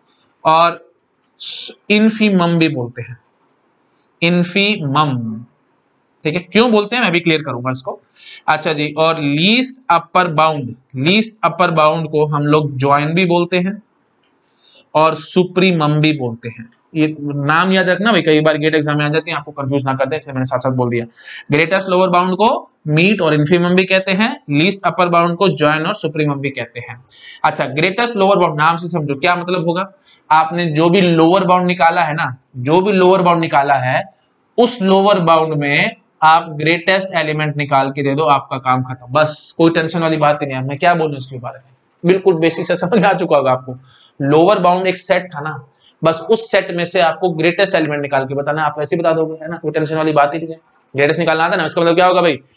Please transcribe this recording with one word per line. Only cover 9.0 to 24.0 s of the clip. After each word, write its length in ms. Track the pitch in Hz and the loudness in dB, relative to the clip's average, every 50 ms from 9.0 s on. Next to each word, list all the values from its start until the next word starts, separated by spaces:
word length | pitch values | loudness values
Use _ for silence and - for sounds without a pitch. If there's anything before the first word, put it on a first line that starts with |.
| 160 165 160 151 | 0 0 0 0
least 600 | 147 143 143 151 170 202 226 254 254 254 - - _ - | -2 -2 0 2 2 2 2 2 0 -2 -6 -8 _ 0
upper 360 | 170 165 - - - 185 180 170 151 | 0 0 0 -2 0 0 0 0 0
bound, 400 | 151 156 160 156 143 123 113 131 - _ _ - | 0 0 0 0 -2 -6 -8 -10 -14 _ _ -8
least 480 | 127 135 165 196 220 214 220 - _ - | -2 0 2 2 2 0 -2 -4 _ -4
upper 260 | 165 160 - 180 175 165 | -2 0 0 0 0 2
bound 360 | 156 151 151 160 165 160 147 | 2 2 2 2 0 -2 -2
को 160 | 156 151 151 | -2 0 0
हम 180 | 151 151 147 147 | 0 0 0 2
लोग 300 | 147 151 156 151 147 135 | 2 2 2 2 -2 -4
ज्वाइन 360 | 127 135 139 143 147 147 151 165 | -2 0 2 2 2 2 0 0
भी 120 | 185 190 | 0 2
बोलते 300 | 170 175 175 175 175 185 180 | 2 2 0 0 0 0 -2
हैं 220 | 180 190 214 - - _ _ _ _ _ _ _ _ _ _ _ _ _ _ _ _ _ _ - _ _ - | -2 -2 -6 -8 -14 _ _ _ _ _ _ _ _ _ _ _ _ _ _ _ _ _ _ -20 _ _ 0
और 220 | 151 156 160 156 | 2 2 2 0
supremum 760 | 156 - - - 185 180 180 180 185 185 190 175 160 151 147 151 151 | -2 -6 -2 0 0 0 0 0 0 2 2 2 2 0 0 0 2
भी 100 | 151 156 151 | 2 0 0
बोलते 360 | 139 127 120 117 117 - 117 | -2 -4 -6 -8 -8 -10 -12
हैं। 200 | 113 117 113 - _ _ _ _ - | -12 -14 -18 -20 _ _ _ _ -2
ये 120 | 160 151 151 156 147 | -2 -2 -2 -2 -4
नाम 520 | 143 147 143 143 139 143 156 165 180 190 | -8 -6 -6 -4 -2 0 0 2 2 2
याद 180 | 190 190 185 180 | 2 2 2 2
रखना 220 | 180 180 202 233 | 0 0 0 0
भाई, 100 | 220 175 | 0 2
कई 180 | 156 160 156 151 | 2 2 2 2
बार 160 | 156 156 151 | 2 2 0
gate 180 | 147 151 156 156 | 0 0 0 0
exam 220 | 156 147 151 147 | 0 0 0 -2
में 80 | 151 147 | -2 0
आ 40 | 147 | 0
जाती 220 | 151 160 156 175 | -2 -2 -4 -4
है, 60 | 160 | -6
आपको 140 | 143 147 151 | -8 -10 -10
confuse 320 | 147 143 139 131 143 139 127 | -10 -8 -6 -4 -4 -2 -2
ना 80 | 135 131 | -2 -2
कर 120 | 131 135 | -2 -2
दे, 100 | 131 156 | -2 -4
इसलिए 180 | 151 - 143 135 | -6 -8 -8 -6
मैंने 120 | 131 131 | -6 -4
साथ 140 | 127 131 123 | -4 -4 -4
साथ 120 | - 131 131 | -4 -2 -2
बोल 160 | 127 123 120 | -2 -2 -2
दिया। 160 | 120 117 117 117 _ - - - - - - - | -2 -4 -6 -8 _ -20 -20 -20 -20 -16 -6 -2
Greatest 380 | 143 147 165 165 190 190 190 185 | 0 0 2 2 0 -2 -2 0
lower 200 | 180 180 190 185 | 0 2 2 2
bound 260 | 175 175 180 185 185 | 2 2 2 0 0
को 140 | 175 208 233 294 349 - - _ _ - 156 | 2 2 2 2 0 -4 -10 _ _ -6 -2
meet 320 | 151 156 175 196 214 185 | 2 2 2 2 2 2
और 120 | 170 156 151 | 0 2 2
infimum 420 | 147 147 151 180 175 175 175 180 | 2 2 2 2 2 2 2 2
भी 80 | 185 190 | 2 2
कहते 260 | 185 190 190 | 2 0 0